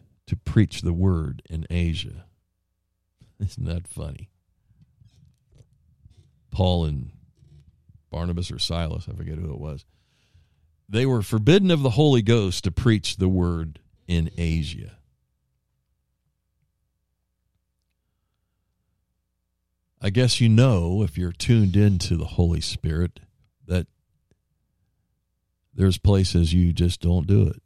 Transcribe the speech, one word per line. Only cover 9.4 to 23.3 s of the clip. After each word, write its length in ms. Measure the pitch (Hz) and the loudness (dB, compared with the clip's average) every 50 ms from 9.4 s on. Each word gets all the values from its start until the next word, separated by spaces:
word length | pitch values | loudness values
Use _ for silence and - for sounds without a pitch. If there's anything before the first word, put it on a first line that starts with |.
| 85 78 | -10 -10
it 80 | 73 73 | -10 -10
was. 260 | 76 76 73 69 - _ _ _ _ _ _ _ _ _ _ _ _ _ _ _ _ _ _ _ _ | -10 -12 -12 -14 -16 _ _ _ _ _ _ _ _ _ _ _ _ _ _ _ _ _ _ _ _
They 180 | - 98 113 131 | -6 -2 0 0
were 160 | 135 127 113 | 2 0 0
forbidden 500 | 95 - 113 110 104 120 170 202 190 185 | 0 0 -2 2 4 6 6 6 6 4
of 100 | 170 147 | 2 2
the 80 | 135 131 | 2 0
Holy 300 | 110 143 156 151 135 120 | 2 2 4 4 4 4
Ghost 420 | 101 107 117 117 101 95 87 - - | 4 4 2 2 2 0 -4 -4 -4
to 80 | 92 | -4
preach 460 | 80 - - 123 110 101 - - - | -4 0 2 2 2 2 0 -4 -4
the 100 | - 95 | -2 0
word 520 | 92 95 92 87 87 85 82 80 78 73 - _ _ _ _ _ | 0 2 2 0 0 -2 -4 -6 -8 -12 -16 _ _ _ _ _
in 240 | - 87 85 80 - - | -2 -2 -2 -2 -2 -4
Asia. 560 | - 85 82 82 80 76 71 - - - - - _ _ _ _ _ _ _ _ _ _ _ _ _ _ _ _ _ _ _ _ _ _ _ _ _ _ _ _ _ _ _ _ _ _ _ _ _ _ _ _ _ _ _ _ _ _ _ _ _ _ _ _ _ _ _ _ _ _ _ _ _ _ _ _ _ _ _ _ _ _ _ _ _ _ _ _ _ _ _ _ _ _ _ _ _ _ _ _ _ _ _ _ _ _ _ _ _ _ _ _ _ | -4 -4 -2 -2 -2 -4 -6 -10 -14 -16 -18 -20 _ _ _ _ _ _ _ _ _ _ _ _ _ _ _ _ _ _ _ _ _ _ _ _ _ _ _ _ _ _ _ _ _ _ _ _ _ _ _ _ _ _ _ _ _ _ _ _ _ _ _ _ _ _ _ _ _ _ _ _ _ _ _ _ _ _ _ _ _ _ _ _ _ _ _ _ _ _ _ _ _ _ _ _ _ _ _ _ _ _ _ _ _ _ _ _ _ _ _ _ _
I 80 | - 101 | -6 -2
guess 280 | 98 123 127 120 - - | 0 2 2 2 2 4
you 80 | 120 | 4
know, 560 | 113 110 113 127 135 110 90 85 85 92 104 107 | 6 6 6 6 6 4 2 0 0 -2 -2 -2
if 140 | 78 - | -2 -4
you're 160 | 87 90 87 82 | -4 -6 -6 -6
tuned 420 | - - - 117 113 104 92 87 | -4 0 2 2 4 4 4 4
into 400 | 101 104 104 98 87 - - 87 | 4 4 4 2 0 -2 -2 -4
the 100 | 80 80 | -4 -4
Holy 360 | - - - 87 85 82 76 | -4 0 0 0 2 0 -2
Spirit, 580 | - - - - - 80 78 80 90 85 - - - _ | -4 -6 -8 -6 -6 -4 -4 -4 -4 -4 -6 -10 -20 _